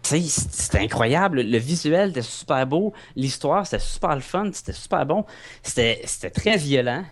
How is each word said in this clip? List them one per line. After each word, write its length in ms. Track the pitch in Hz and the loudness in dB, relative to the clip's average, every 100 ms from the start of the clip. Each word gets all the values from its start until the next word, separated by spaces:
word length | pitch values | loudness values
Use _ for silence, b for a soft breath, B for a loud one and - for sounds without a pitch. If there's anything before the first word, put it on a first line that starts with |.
sais, 180 | - 151 | 2 0
c-, 260 | 165 - - | 2 -2 -2
c'était 280 | - - - | -4 0 0
incroyable. 640 | 107 123 117 156 196 143 | 0 2 2 4 4 2
Le 160 | 110 113 | 2 2
visuel 500 | 127 170 151 170 202 | 2 0 2 2 2
était 120 | 139 | -2
super 440 | 117 - - 135 131 | -6 -10 -2 0 2
beau, 280 | 156 208 B B | 2 0 B B
l'histoire, 520 | - 135 - 143 180 180 | -4 -4 -2 0 0 0
c'était 180 | - | -2
super 300 | - - 180 | -2 -2 0
le 80 | 143 | 0
fun, 260 | - 185 208 | -2 -2 -2
c'était 180 | - - | -4 -10
super 320 | - - 180 | -10 -2 0
bon. 220 | 135 180 - B B B | 2 0 -2 B B B
C'était, 380 | - - 117 113 - | -4 2 2 0 -4
c'était 240 | - 92 | -8 -4
très 260 | - 208 220 | -2 2 2
violent. 480 | 147 135 123 127 185 | 2 2 2 -2 -8